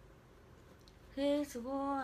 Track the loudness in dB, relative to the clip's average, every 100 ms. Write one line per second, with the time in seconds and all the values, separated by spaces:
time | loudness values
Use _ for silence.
0 | -20 -20 -20 -20 -20 -20 -20 -20 -20 -20
1 | -10 0 2 4 0 -4 -4 -2 -2 0